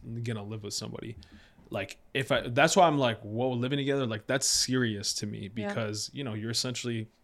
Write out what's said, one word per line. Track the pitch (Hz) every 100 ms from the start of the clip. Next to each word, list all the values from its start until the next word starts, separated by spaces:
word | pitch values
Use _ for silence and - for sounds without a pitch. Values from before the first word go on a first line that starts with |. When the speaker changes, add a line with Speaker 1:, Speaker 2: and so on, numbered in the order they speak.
| 120 117
Speaker 1:
gonna | 120 110
live | 101 110
with | 101
somebody. | - 113 - - - - - - - -
Like, | 107 98 - - 139
if | 131
I, | 127 -
that's | 120 160 196
why | 175
I'm | 143
like, | 123 110
"Whoa, | 104 110 131
living | 123 127 139
together, | 139 139 123
like, | 104 -
that's | 135 -
serious | - - 127 117 101 98 -
to | 104
me," | 107 101 107
Speaker 2:
Yeah. | 107
Speaker 1:
because, | 127 107 104 -
you | - 135
know, |
you're | 104 113
essentially, | 120 127 120 123 117 110 _